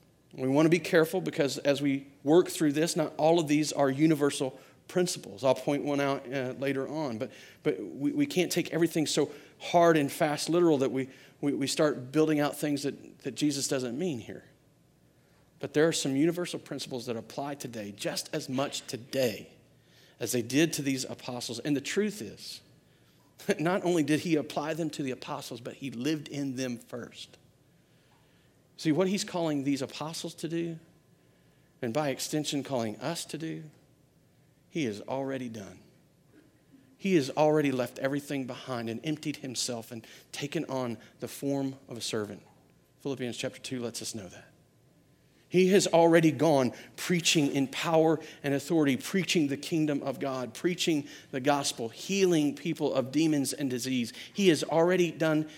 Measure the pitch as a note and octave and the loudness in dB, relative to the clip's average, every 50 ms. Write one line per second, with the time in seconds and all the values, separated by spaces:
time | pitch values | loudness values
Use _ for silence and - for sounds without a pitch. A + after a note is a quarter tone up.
0 | _ _ _ _ _ _ - - C3 C3 C3+ D3 D#3+ E3 E3+ F#3 - - - E3 | _ _ _ _ _ _ -10 -4 -2 2 4 6 6 6 4 4 2 4 4 4
1 | D#3+ D#3+ - F#3+ D#3+ D3+ - - D3 C3+ B2+ C#3 - C#3+ C#3+ B2+ C#3+ C#3+ C3+ C#3 | 4 4 0 -2 -4 -2 0 0 0 0 0 -2 0 2 2 2 2 0 0 -2
2 | C3+ - - _ - C#3 D#3 F3+ F3+ F#3 - - E3 D3 C#3 D3+ D#3+ E3+ - F3 | -4 -10 -16 _ 2 6 8 8 6 6 2 0 2 2 2 2 0 0 0 0
3 | D3+ D3 - - D3+ D#3+ E3 F3 D#3+ C#3+ D3 D3+ D3+ - - - C#3+ C3+ C3 C3+ | -2 -2 0 2 4 4 6 4 4 4 4 2 2 2 2 2 2 2 4 4
4 | D#3 D#3+ D#3 C#3 D3 C#3+ - - D3 C3 - - - - - _ _ - - F#3 | 4 4 4 4 2 2 2 0 -4 -4 -6 -8 -20 -20 -20 _ _ -4 0 0
5 | F3+ F3 - - - - G2+ G2+ B2+ C3+ B2+ - - D#3 C#3+ C#3+ - C#3+ C#3+ C#3 | 2 0 0 -6 -8 -12 -6 0 4 4 4 4 2 0 0 0 0 0 0 2
6 | C#3+ C#3 C#3 C#3 - A#2+ C3 C#3 B2+ B2+ B2 A#2 C#3 C#3 C3+ C3+ C3+ - C#3 D#3 | 2 2 0 -2 -4 -6 -4 -4 -4 -4 -4 -4 -2 -2 -2 -2 -2 -4 -4 -4
7 | D#3 C3 A2+ G#2+ C3 B2 - - - - - - - D#3 - - G#2 F#2 - B2 | -4 -4 -4 -4 -6 -8 -10 -14 -20 -20 -12 -6 -2 -2 -2 -2 -4 -8 -6 -4
8 | C#3 C#3+ - D3 C#3+ C#3 - F3 F3 C#3+ - F3 D#3+ - - E3 E3+ E3 - E3+ | -2 0 2 2 0 0 2 0 0 0 0 -2 -2 0 0 2 2 2 2 0
9 | D3 - - E3 C#3+ - - - - - - - - - - F3 E3+ E3+ E3 D#3 | 0 0 2 0 0 0 -2 -10 -20 -20 -20 -16 -6 2 4 6 8 8 6 6
10 | C#3 C3+ - - E3+ D3+ D3 D3+ - - D#3+ F3 F3 E3 D3+ C3 C3+ B2 A#2 C3+ | 4 0 0 0 0 0 0 -2 -2 0 2 4 6 6 6 6 4 2 0 -2
11 | C3 C3 - - - - - - - C#3+ C3 A2 C#3 C3 - - D#3+ D3+ A#2+ B2 | -4 -4 -8 -18 -20 -20 -10 -4 -2 -2 0 0 -2 -2 0 2 2 2 2 -2
12 | C3 B2 C#3 D3+ D#3 D#3 D#3 D3 D3 C#3+ - - - D3 C#3+ C#3 C#3+ C#3 - - | -6 -2 2 2 4 4 4 2 2 0 -2 -2 -2 -2 -2 0 -2 -4 -6 -6
13 | - - - - - C#3+ A#2 - D3 D3 C#3 C#3 B2 - D3 C3+ B2+ A#2+ A2+ C#3 | -12 -20 -16 -12 -10 -10 -4 0 0 0 0 0 -2 -2 -2 -2 -2 -4 -4 -4
14 | F#3 F#3 C#3+ A2+ F#2+ - - - - - _ _ _ _ _ _ _ _ _ _ | -2 -2 -4 -4 -6 -10 -12 -14 -14 -20 _ _ _ _ _ _ _ _ _ _
15 | _ _ _ _ _ _ _ _ _ _ _ - - C3 - D3+ D3 E3 D3+ - | _ _ _ _ _ _ _ _ _ _ _ -12 -8 -2 2 4 4 4 4 2
16 | - C#3+ C3+ C3+ D3+ E3+ E3 F3 F3+ - - C#3+ - - D3+ C#3 - - C3+ A#2+ | 0 0 2 2 2 2 2 0 -4 -6 -8 -10 -10 -10 -10 -10 -10 -8 -8 -8
17 | A2+ B2 A2+ A2+ A2 - - - C#3 D3 C#3+ C#3+ - C3 A#2 A2+ G#2 G2+ G2+ - | -6 -6 -6 -6 -6 -10 -8 -8 -8 -8 -8 -8 -10 -10 -10 -10 -10 -10 -10 -6
18 | - E3 - F3+ - - - D#3 C3+ C#3 B2+ B2+ C#3 C#3 - - - - - A2 | -6 -6 -4 -6 -6 -6 -6 -8 -6 -4 -2 -2 -2 -2 -4 -8 -10 -10 -12 -12
19 | B2 - - C3 C3 A#2 G2 - - - - - _ _ _ _ _ _ _ - | -10 -6 -2 0 0 0 0 -2 -12 -16 -20 -20 _ _ _ _ _ _ _ -20
20 | - - _ - B2 A2 - B2 A2+ A#2 B2+ C#3+ E3+ D#3+ - - C#3 C#3 C3+ B2+ | -20 -20 _ -8 -6 -2 -2 -2 -2 0 2 2 2 2 0 -4 -4 -2 -4 -4
21 | C3 - A#2 - - - B2 B2 - - A#2+ A#2+ - D3+ C#3+ C3 C3+ - - G3+ | -4 -8 -10 -12 -12 -10 -10 -8 -8 -8 -8 -6 -2 -2 -2 -2 -2 -2 -2 0
22 | G#3+ G#3+ G3+ - A2+ F#2+ F2 - - - - - - _ _ _ _ _ _ _ | 0 0 -2 -6 -10 -12 -12 -14 -16 -16 -16 -16 -18 _ _ _ _ _ _ _
23 | _ _ _ _ _ _ _ - - - G3+ - D3+ F3 F#3 - - F3 F3+ E3 | _ _ _ _ _ _ _ -8 -2 -2 0 0 2 0 0 0 0 0 2 2
24 | D3 C3+ D#3 C#3+ - F3 D#3 D3 B2+ - - F3+ D3 D#3 D#3+ D#3 E3+ D3+ D3 - | 2 2 2 0 0 2 0 0 0 -2 -4 -4 -4 -4 -2 -4 -4 -4 -4 -4
25 | D3 C3 B2 B2+ - - D3 C3+ - - C3+ A2+ A#2+ C3+ A2 - C#3 C3 A2+ A#2 | -6 -6 -6 -8 -8 -10 -10 -10 -10 -10 -12 -12 -12 -12 -12 -10 -10 -10 -6 -4
26 | B2 D3 D#3+ D3+ C#3 - - C#3 C#3+ C#3 B2+ B2 C3 B2+ A#2+ A2+ - - C3 A#2+ | -2 -2 -2 -2 -4 -8 -8 -6 -6 -6 -4 -4 -4 -4 -6 -8 -10 -12 -12 -12
27 | - - - - - - - - _ _ _ _ _ _ _ _ _ _ _ _ | -12 -12 -14 -16 -18 -18 -20 -20 _ _ _ _ _ _ _ _ _ _ _ _
28 | _ _ _ _ _ _ _ _ _ _ _ _ _ _ _ - - D#3+ C#3+ D#3 | _ _ _ _ _ _ _ _ _ _ _ _ _ _ _ -6 -2 0 2 2
29 | F#3+ F#3 G#3 F#3+ G3+ - - F3+ E3 D#3+ D3 C#3+ C3 C#3+ C#3+ C3 C3+ - - - | 2 0 0 -2 -4 -6 -4 -4 -2 -2 -2 -2 -2 -2 -2 -2 -4 -6 -8 -8
30 | D3 D#3 E3 - - E3+ - - - D#3 E3 E3+ E3+ E3+ E3 D#3+ - - _ _ | -10 -10 -10 -10 -10 -12 -12 -10 -8 -6 -4 -4 -4 -6 -8 -10 -14 -20 _ _
31 | _ _ _ _ _ _ _ _ _ _ _ _ _ _ _ - - A#2 A2 D3 | _ _ _ _ _ _ _ _ _ _ _ _ _ _ _ -10 -6 -4 -2 -2
32 | D3+ C#3 B2+ - - - - D3+ D3 - D#3 C#3+ C3 - C#3 B2 A2+ A2 G2+ - | -2 -2 -2 -4 -4 -4 -4 -4 -2 -2 -4 -4 -4 -2 -2 -2 -2 -2 -4 -6
33 | - D3+ E3+ E3 - - - D3 D#3 D#3+ D#3+ D#3+ D#3 D3+ - _ _ _ _ _ | -6 -6 -6 -6 -8 -10 -10 -10 -10 -10 -10 -12 -14 -16 -20 _ _ _ _ _
34 | _ _ _ _ _ _ _ _ _ _ _ _ _ _ - F3 D3 A2+ G2+ G#2 | _ _ _ _ _ _ _ _ _ _ _ _ _ _ -4 -4 -2 -2 -4 -6
35 | - - B2 C3+ C3+ C3+ C3+ C3 B2+ A#2+ A2+ A2 G2 F#2 F2+ - - - _ _ | -6 -6 -6 -4 -4 -4 -6 -6 -8 -8 -10 -12 -14 -14 -16 -20 -20 -20 _ _
36 | _ _ _ _ _ _ _ - _ _ _ _ _ _ - - _ _ _ - | _ _ _ _ _ _ _ -20 _ _ _ _ _ _ -20 -20 _ _ _ -6
37 | - G3 F#3 D#3+ C3 C#3 - - D#3 D3+ D3+ D#3 D3 C#3+ C3 B2 A#2+ A#2+ - - | 0 2 4 4 2 2 2 2 4 4 4 4 2 2 0 0 -2 -4 -4 -4
38 | - C3+ C#3+ C#3+ C#3+ - D3 C#3 C3 A#2+ B2 B2+ - - B2+ A#2 A#2 A2+ A2+ A2 | -4 -2 -2 -4 -4 -6 -6 -6 -6 -6 -10 -12 -8 -8 -6 -6 -4 -4 -6 -6
39 | - D#3 D3+ D3+ - D#3 C#3 - - C3 A#2+ - - - B2 A#2 A2 - B2 A2+ | -4 -6 -6 -4 -4 -8 -8 -8 -8 -8 -6 -6 -4 -4 -4 -6 -8 -10 -14 -14
40 | - - - - - _ - - D3 C#3+ - E3 D3 - C3 C3 B2+ A#2+ A2+ G#2+ | -14 -16 -20 -20 -20 _ -12 -8 -8 -6 -4 -4 -4 -4 -4 -4 -2 -4 -4 -6
41 | - - - - C#3 A#2 - - C#3+ C#3 C#3 C#3 C3+ C3+ C3 C3 - - C3 A2+ | -10 -16 -16 -12 -12 -12 -10 -6 -4 -2 -2 0 -2 -4 -6 -8 -14 -14 -12 -8
42 | - - - A2 G#2 G2+ G2+ - - - _ _ _ _ _ _ _ _ _ _ | -8 -4 -4 -4 -4 -4 -8 -12 -16 -20 _ _ _ _ _ _ _ _ _ _
43 | - C#3+ C3+ A#2+ B2+ A#2+ A2+ - - B2+ - - - - C3+ B2 A#2 A#2 A2+ - | -8 -8 -6 -6 -6 -6 -6 -6 -6 -8 -8 -8 -10 -8 -8 -6 -6 -6 -8 -8
44 | A2+ - - A2 F#2+ F2 - - - - _ _ _ _ _ _ _ _ _ _ | -8 -8 -10 -10 -12 -14 -16 -20 -20 -20 _ _ _ _ _ _ _ _ _ _
45 | _ _ _ _ _ _ _ _ _ - - F3 F#3 F3+ G3 F#3+ - - - E3+ | _ _ _ _ _ _ _ _ _ 0 4 4 6 8 8 6 6 6 6 6
46 | E3+ E3+ E3 E3+ E3 D#3 C#3 B2 D3 E3 D3 C3+ B2+ A2+ - - - - - - | 8 8 8 8 8 6 4 4 4 4 6 4 4 2 0 -4 -14 -18 -14 -8
47 | - - F3+ E3+ D#3+ - - E3+ C#3+ C#3+ - C#3 C3+ D3 - - - E3+ E3 D#3+ | -2 0 0 2 2 2 4 4 4 2 2 2 0 0 -2 -4 0 2 4 6
48 | D#3+ E3 D#3+ D3 - - - - - C#3+ C#3 C#3 - - F3 D#3+ D3+ C#3 C3 A#2+ | 6 6 4 2 -2 -8 -14 -8 -4 -2 -2 -2 0 0 2 4 4 4 2 0
49 | - - - G3 D#3+ - - F3 D3 C3+ C#3 C#3+ - - F3 D#3+ D#3 D3+ C#3+ C#3 | 0 -2 0 0 0 2 2 2 2 2 0 -4 -4 -2 0 2 2 2 0 0
50 | - C3+ B2 - C#3 C3+ C3 C3 B2 A#2 A2+ - - F3 F3+ E3+ - F3 D#3+ D3 | -2 -4 -4 -4 -4 -4 -4 -4 -6 -8 -6 -2 -2 -2 0 0 0 0 2 0
51 | C#3 - - - - - - C3+ B2+ C#3+ C#3+ C#3+ C#3 - - - A#2+ A2+ - - | 0 -4 -10 -20 -14 -8 -6 -2 2 2 2 2 2 -2 -4 -4 -6 -8 -8 -8
52 | - - F#3+ G3 F#3+ F3+ F3 D#3 D3 C#3+ C#3 - - E3+ D3+ - D#3 C3+ - C3 | -6 -2 0 2 4 4 4 4 4 2 0 -2 -4 -4 -4 -2 0 0 0 0
53 | B2 B2 C3 D3 D#3+ D#3+ D3+ C#3+ C3+ B2 - - D3 B2+ B2+ B2 A#2+ C3 C3 B2 | 0 0 2 2 2 4 2 2 0 -2 -4 -4 -4 -2 -2 -2 -2 -2 -2 -2
54 | A#2 G#2+ - - - - - - G3 F#3 D#3 C3 - - D3 E3 E3 F3+ F#3 F3+ | -2 -2 -6 -12 -16 -10 -2 2 6 6 6 6 4 2 2 4 4 6 6 4
55 | F3 E3 D3 C#3 E3 D#3+ D#3 D#3 D3+ D#3 - | 2 2 0 0 0 2 2 2 0 -2 -6